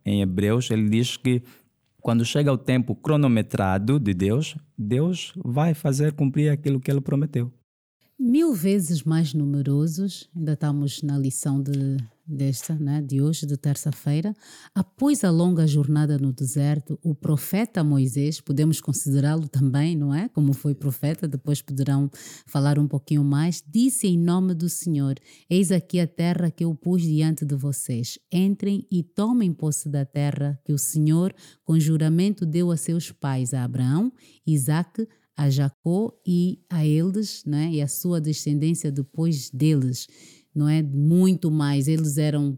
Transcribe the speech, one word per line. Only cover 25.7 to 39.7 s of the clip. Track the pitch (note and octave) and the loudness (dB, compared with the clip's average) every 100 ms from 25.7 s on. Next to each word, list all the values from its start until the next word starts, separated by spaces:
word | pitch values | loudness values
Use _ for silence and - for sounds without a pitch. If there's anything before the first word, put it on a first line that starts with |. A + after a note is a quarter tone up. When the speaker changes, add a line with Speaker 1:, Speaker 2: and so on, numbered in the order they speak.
Speaker 2:
aqui | F#3 - F3+ | 2 0 -2
a | E3 | -2
terra | - E3+ E3+ E3+ | 0 -2 0 -2
que | - | -2
eu | E3 D3+ | -4 -2
pus | F3 F3+ | 0 0
diante | E3 D3+ D#3 D#3 | 2 2 2 0
de | D3 C#3 | -2 -2
vocês. | C#3+ C#3 - A#2+ A#2+ - _ | -2 -4 -4 -4 -6 -10 _
Entrem | E3+ F#3+ G3 G3+ G3+ - | 0 0 0 -2 -4 -2
e | F3+ | -4
tomem | D#3+ - G#3+ B3 F#3+ | -4 -4 0 0 0
posse | D#3 D#3 D3 D3+ | -2 -4 -4 -4
da | C#3+ | -4
terra | C#3 C#3+ C#3+ C#3+ C#3+ C#3 | -4 -2 -2 -2 -4 -6
que | - | -4
o | C#3+ | -4
Senhor, | - D#3 D3+ D#3+ F#3 - - _ | -2 0 2 2 0 -4 -20 _
com | - D#3+ | 0 2
juramento, | D3+ D#3+ D#3 E3 G3 G#3 E3 | 4 2 2 2 0 0 -2
deu | D#3+ F3 | 0 0
a | E3 | -2
seus | - E3 - | -2 -4 -6
pais, | - C#3+ C3 B2 | -8 -4 -2 -2
a | C3+ | -2
Abraão, | B2 B2 B2+ D3+ A#3+ - - _ - | -4 0 0 2 0 -4 -20 _ 0
Isaque, | D3+ B2 D#3 F3 - A3+ _ _ | 0 2 0 -2 -6 -10 _ _
a | - D3 | -2 0
Jacó | C3+ C#3 - E3 F3+ A3+ - - | 2 0 -2 -2 0 -2 -6 -2
e | F3 F3+ - _ | 0 0 -2 _
a | E3+ D3+ | -2 2
eles", | D3+ F3+ G3 G#3 - E3 | 2 2 -2 -6 -8 -4
né? | D3 D#3+ | -2 -2
E | D#3 | -2
a | C#3+ | -4
sua | - F3+ F3 | -4 -2 -2
descendência | D3+ D3+ - D3 D#3 E3+ D3+ | -2 -4 -2 0 0 -2 -4
depois | C#3+ C3+ - E3 D3 A#2+ | -4 -6 -2 -2 -2 -4
deles. | B2+ D#3 | 0 2